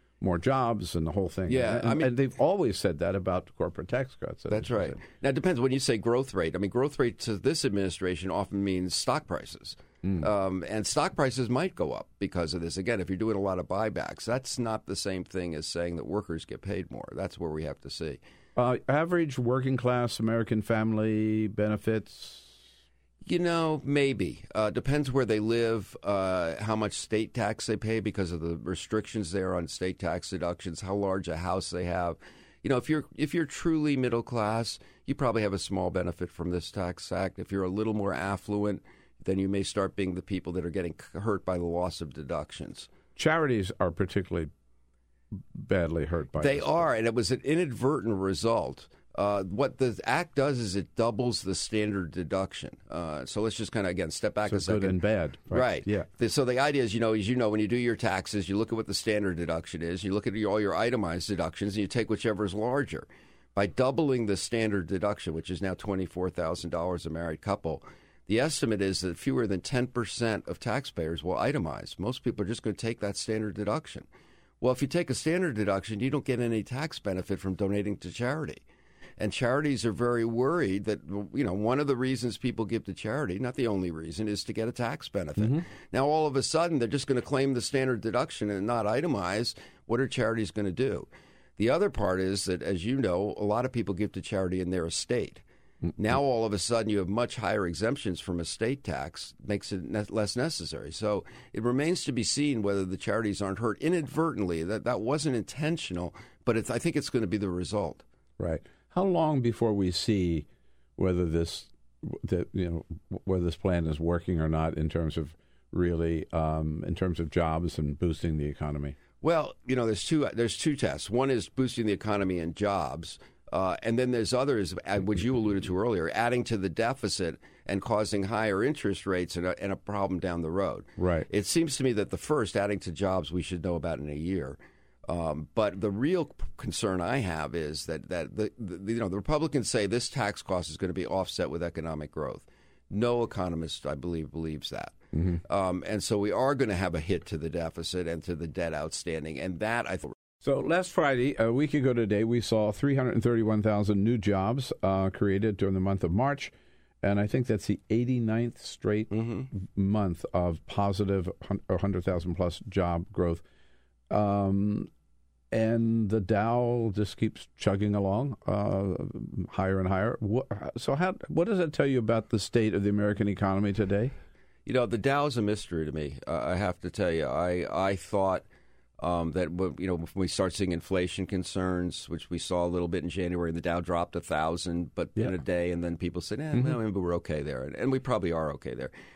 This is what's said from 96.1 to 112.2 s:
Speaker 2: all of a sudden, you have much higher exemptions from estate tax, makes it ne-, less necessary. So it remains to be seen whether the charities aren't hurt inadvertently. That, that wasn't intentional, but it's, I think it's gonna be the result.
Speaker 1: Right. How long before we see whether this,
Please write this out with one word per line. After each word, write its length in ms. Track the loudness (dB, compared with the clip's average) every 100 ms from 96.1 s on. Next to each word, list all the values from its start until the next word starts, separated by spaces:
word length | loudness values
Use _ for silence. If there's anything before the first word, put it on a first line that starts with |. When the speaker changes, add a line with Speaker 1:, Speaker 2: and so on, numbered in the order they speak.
| 2
Speaker 2:
all 220 | 4 2
of 100 | 2
a 40 | 0
sudden, 320 | 2 0 2
you 80 | 2
have 120 | 2
much 260 | 0 0 -2
higher 320 | 0 2 0
exemptions 520 | 0 0 0 -2 -4
from 200 | -2 -2
estate 440 | -2 -2 -2 -2
tax, 520 | -4 -4 -6 -10 -14 -10 -2
makes 260 | -2 -2
it 120 | -6
ne-, 220 | -2 -4 -2
less 260 | 0 0 0
necessary. 560 | -2 -4 -6 -8 -10
So 320 | -4 -2 -2 -4 -14 -10
it 80 | -2
remains 420 | 0 2 2 0 -2
to 60 |
be 120 | -2
seen 400 | 0 0 0 2
whether 220 | 0 0 0
the 120 | -4
charities 440 | -2 0 0 -2
aren't 160 | -2 -2
hurt 200 | -2 0
inadvertently. 840 | 0 0 0 0 0 0 -2 0
That, 220 | -2 -2 -2
that 160 | -2
wasn't 340 | 0 0 0 0
intentional, 800 | -2 -4 -2 -2 -4 -4 -6 -8 -18 -4 0
but 120 | 0
it's, 140 | 0
I 80 | 0
think 160 | 0 0
it's 140 | 0
gonna 160 | 0 0
be 100 | 0
the 120 | 0
result. 520 | -2 -2 -2 -2 -6 -18 _ _ -6
Speaker 1:
Right. 220 | -4 -4 -6 -20 _
How 140 | 0
long 360 | 2 2 2 2
before 320 | 2 2 2
we 180 | 4 2
see 560 | 0 2 2 2 0 -4 -14 -20 -20 -20 -2
whether 280 | 2 2 2
this, 420 | 2 0 -4 -12 -20 -20 _ -10 -8